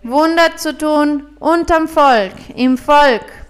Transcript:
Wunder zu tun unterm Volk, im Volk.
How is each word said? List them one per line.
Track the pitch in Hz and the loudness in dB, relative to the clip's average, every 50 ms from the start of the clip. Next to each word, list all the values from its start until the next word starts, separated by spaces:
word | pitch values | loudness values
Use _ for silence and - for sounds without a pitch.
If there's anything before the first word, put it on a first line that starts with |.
Wunder | - 233 247 285 311 320 330 339 330 330 - | -10 -4 -2 0 0 0 2 2 0 0 0
zu | - - 311 294 | -4 -8 -8 -6
tun | 302 302 302 302 302 294 294 294 285 285 - - - | -4 -2 0 0 2 0 0 -2 -4 -8 -12 -20 -6
unterm | - 294 330 339 330 330 349 320 320 320 | -2 0 0 0 0 0 0 0 0 -2
Volk, | 320 320 294 277 254 226 196 185 - - - - - | 0 2 2 4 4 2 0 -4 -8 -14 -20 -18 -6
im | - 247 254 262 247 | -2 0 0 0 -2
Volk. | - - 294 294 294 277 240 208 - - - - - - | 0 2 2 4 4 2 2 -2 -6 -12 -20 -20 -20 -20